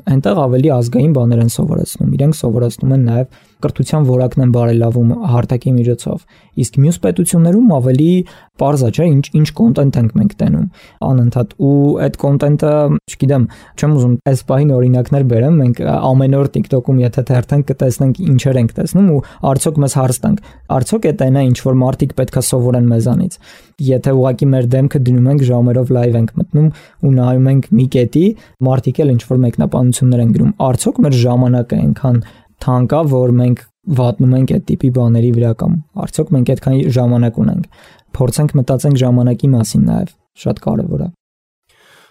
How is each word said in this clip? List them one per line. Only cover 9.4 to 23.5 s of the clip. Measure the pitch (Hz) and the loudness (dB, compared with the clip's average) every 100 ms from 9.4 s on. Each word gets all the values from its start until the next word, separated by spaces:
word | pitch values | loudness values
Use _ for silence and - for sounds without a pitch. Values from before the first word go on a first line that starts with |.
| 156 | 0
կոնտենտ | - 226 147 143 131 | 0 0 2 0 0
ենք | 113 | 0
մենք | - 208 | 0 -2
տենում | - - - 202 - - _ | 0 -2 0 -4 -8 -20 _
անընդհատ, | - 131 120 123 117 - | -2 0 2 0 -4 -2
ու | 139 143 143 147 | 0 2 2 0
այդ | 139 - | -2 -2
կոնտենտը, | 143 139 143 147 156 151 147 147 | -2 0 0 0 0 0 0 -2
չգիտեմ, | - - 135 139 117 - - | -6 -4 0 0 0 -4 -20
չեմ | - 147 | -4 0
ուզում | 147 123 123 | 2 2 0
այս | - 131 | 0 -2
պահին | - 135 151 | 0 0 2
օրինակներ | 127 127 123 120 139 | 2 2 0 0 0
բերեմ, | 135 113 135 165 | 0 2 2 2
մենք | 127 117 | 2 0
ամեն | - - 135 131 135 139 | -2 -2 0 2 2 0
օր | 139 | 0
TikTok-ում | 120 101 135 123 131 | -2 -2 -2 0 0
եթե | 120 123 | 0 -2
թերթենք, | 117 123 113 143 139 | -2 -2 0 -2 -2
կտեսնենք | 135 135 - 135 123 | -2 -2 0 -2 -2
ինչեր | 175 131 139 131 | 0 0 2 0
ենք | 117 | -2
տեսնում, | - 175 175 196 | -2 -2 2 2
ու | 143 - - | 2 -4 -6
արդյոք | 143 131 165 151 | -4 -2 -2 -2
մեզ | 139 143 | -2 0
հարց | 127 - | -2 -2
տանք, | 110 - - - - | -2 -4 -6 -20 -6
արդյոք | 131 - 220 170 | -4 -2 -2 -2
էդ | - | 0
այն | 131 | 0
է, | 135 | 2
ինչ | 131 123 | 0 0
որ | 135 131 | 0 0
մարդիկ | 127 131 139 | 0 -2 -4
պետք | - 127 131 | -2 -4 -4
է | |
սովորեն | - 131 123 123 120 | -2 -2 0 2 2
մեզանից, | 117 117 120 - - - | 2 0 -2 -2 -8 -20